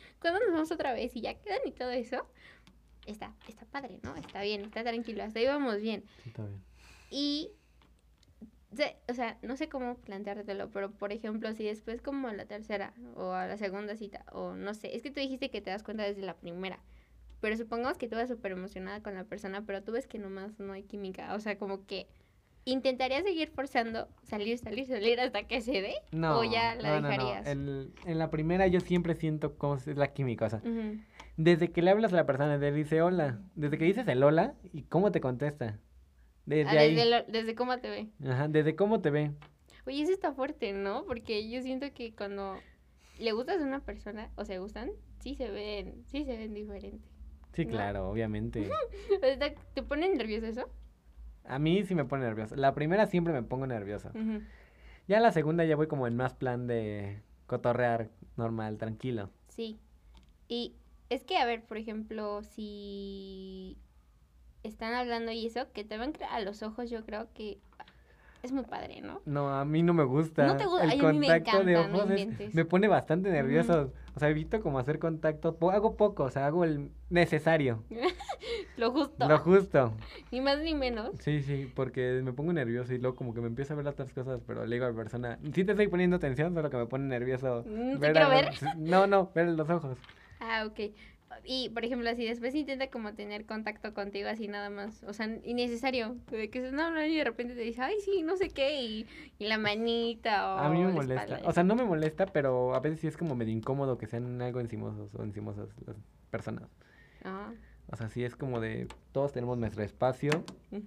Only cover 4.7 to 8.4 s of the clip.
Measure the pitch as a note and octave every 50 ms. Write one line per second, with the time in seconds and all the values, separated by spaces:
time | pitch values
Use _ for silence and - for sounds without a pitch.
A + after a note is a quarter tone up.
4.7 | - A3 A#3 A#3+ A3+ A#3 A#3 A#3 G#3+ G#3 G3+ G#3+ A3 A3+ A#3 C4 C#4+ D4 C#4+ B3
5.7 | G#3 G#3 G#3+ A3+ A3 - - - - - - A#2 - - G#2+ G2+ G2+ G2 - -
6.7 | - - - - - - - - - C#4 C#4+ C#4+ C#4+ D4 D#4+ - - _ _ _
7.7 | _ _ _ _ _ _ _ _ _ _ _ _ _ _